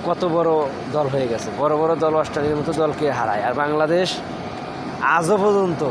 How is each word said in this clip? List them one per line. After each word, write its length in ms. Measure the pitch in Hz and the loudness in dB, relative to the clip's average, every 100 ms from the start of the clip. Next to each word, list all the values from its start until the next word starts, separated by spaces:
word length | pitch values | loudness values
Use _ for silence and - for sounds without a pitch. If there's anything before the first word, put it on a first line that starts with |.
কত 200 | 175 170 | -2 -2
বড় 260 | 180 165 165 156 143 - 127 | 0 2 2 2 0 -4 -4
দল 140 | 143 139 | -2 0
হয়ে 200 | 135 127 | 0 0
গেছে, 200 | 113 - 104 | -2 -4 -2
বড় 180 | 147 151 | 0 2
বড় 200 | 160 165 | 2 2
দল 180 | 156 | 2
অস্ট্রেলিয়ার 440 | 156 147 156 147 151 | 2 0 0 0 0
মতো 140 | 147 | -2
দলকে 340 | 156 156 135 147 | 0 0 2 0
হারায়। 320 | 123 113 104 | 0 0 0
আর 120 | 107 | 0
বাংলাদেশ 540 | 123 147 151 156 170 185 - - - - - - - - - | 0 0 2 2 2 0 -4 -8 -10 -10 -10 -10 -10 -10 -2
আজও 340 | 135 160 170 208 | 2 2 2 2
পর্যন্ত 460 | 208 202 185 147 147 | 4 2 2 0 -2